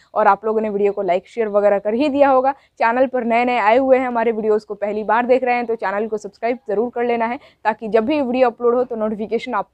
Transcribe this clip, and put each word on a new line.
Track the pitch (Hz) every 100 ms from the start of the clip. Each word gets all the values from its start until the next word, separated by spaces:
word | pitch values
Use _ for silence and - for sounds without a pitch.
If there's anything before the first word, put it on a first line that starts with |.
| _
और | 208 208
आप | 196
लोगों | 220 220
ने | 214
वीडियो | 202 202
को | 202
लाइक, | 190 185 -
शेयर | 240 214
वगैरह | 208 202 202
कर | 208
ही | 233 302
दिया | 277 277
होगा। | 262 262
चैनल | 277 _ - 233 247 262
पर | 254
नए | 233 233
नए | 247 247
आए | 208 247
हुए | 262 254
हैं, | 254
हमारे | 233 226
वीडियोज़ | 214 214 214 -
को | 202
पहली | 208 208
बार | 208 220 247
देख | 254
रहे | 254
हैं, | 240 240
तो | 226
चैनल | 190 202 220
को | 214
सब्सक्राइब | 196 - 233 247 -
ज़रूर | 196 240
कर | 240
लेना | 240 233 226
है, | 269 - _
ताकि | 214 220 220
जब | 226 226
भी | 302
वीडियो | 247 254 247
अपलोड | 233 240
हो | 247
तो | 240 226
नोटिफिकेशन | 214 208 208 226 254
आप | 214 -